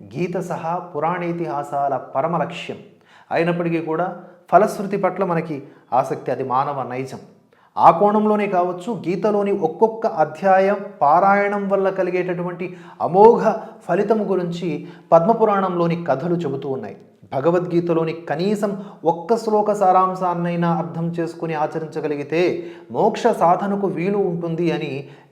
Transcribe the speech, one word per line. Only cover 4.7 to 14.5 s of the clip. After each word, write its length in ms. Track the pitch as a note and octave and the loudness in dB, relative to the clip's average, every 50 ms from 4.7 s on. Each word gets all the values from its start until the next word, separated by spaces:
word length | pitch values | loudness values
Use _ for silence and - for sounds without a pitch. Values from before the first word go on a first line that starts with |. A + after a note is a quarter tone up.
| - - G3+ G3 G#3 | 0 -4 -6 -4 -2
పట్ల 280 | G3 G3 F3+ F3 - G3 | -2 -2 -2 0 -2 -2
మనకి 380 | F3 E3+ E3 - - D3+ C3+ - - - - _ - A#2 | 0 0 -2 -2 -4 -6 -10 -10 -14 -20 -20 _ -2 0
ఆసక్తి, 380 | B2+ C3+ - D3+ C3+ - C#3+ | 0 2 0 -2 -6 -4 -4
అది 140 | B2+ B2 C3 | -4 -2 -2
మానవ 440 | B2+ B2 C3 C#3+ D3 C#3 C3+ B2 A#2+ | 0 0 0 0 0 -2 -4 -6 -6
నైజం. 300 | B2+ C3 C3+ C3 - G2+ - - - _ _ _ _ _ _ _ - G#2 | -6 -8 -8 -8 -10 -14 -16 -20 -20 _ _ _ _ _ _ _ -2 2
ఆ 120 | A#2+ D#3 | 4 4
కోణంలోనే 560 | E3+ - G3+ G#3 G#3 G#3+ G#3 G#3+ G#3+ G#3 G#3 | 4 4 0 2 2 2 0 0 0 0 -2
కావచ్చు, 460 | F#3+ F#3+ F3+ F3+ F3+ F3+ F3+ - A#3+ A3+ D#3 - D#3+ | -2 -2 -2 -2 -2 -4 -8 -8 -8 -8 -8 -6 -6
గీతలోని 440 | F#3+ - G#3+ G#3+ G#3 G3+ G3+ G3+ G3 | -4 -2 -2 -2 0 0 0 -2 -2
ఒక్కొక్క 540 | G3+ G3 F#3+ - - A3+ A3 - - - | -2 -2 -4 -2 0 0 0 0 0 -4
అధ్యాయం 680 | A3 - D#3+ D#3 D3 - - G3 G3 F#3+ F#3+ F#3+ G3 G3+ G3 - - - - D3+ | -4 0 0 -2 -2 -2 -2 2 4 4 4 4 2 0 -2 -4 -10 -4 0 2
పారాయణం 680 | C#3 D#3 F3+ F#3+ G3 G3+ G3+ G3+ G3+ G#3 G3+ G3+ F#3+ | 4 4 6 4 4 4 4 2 0 -2 -2 -2 0
వల్ల 220 | G3 G3 F#3+ F#3+ | 0 0 0 0
కలిగేటటువంటి 840 | F#3 F#3+ F#3 F#3 F3+ F3+ F3 F3+ F3 E3+ F3 F3+ F3 E3 F#3 E3 - - - - - - | 0 -2 -2 -2 0 -2 -2 -2 -4 -4 -4 -6 -6 -8 -10 -10 -10 -14 -18 -16 -10 -6
అమోఘ 540 | A2+ C3 E3 F#3+ G#3+ A#3 A3 F#3 F3+ A3 G3 - - - - - - - | -4 2 6 8 10 10 10 8 4 2 0 0 -4 -10 -16 -12 -6 -2
ఫలితము 360 | F3 F#3+ G#3 G3+ A3 A3 G3+ | 0 0 2 2 2 0 0
గురించి 640 | F3+ F#3+ F3+ F3 E3+ | 0 0 0 -2 -2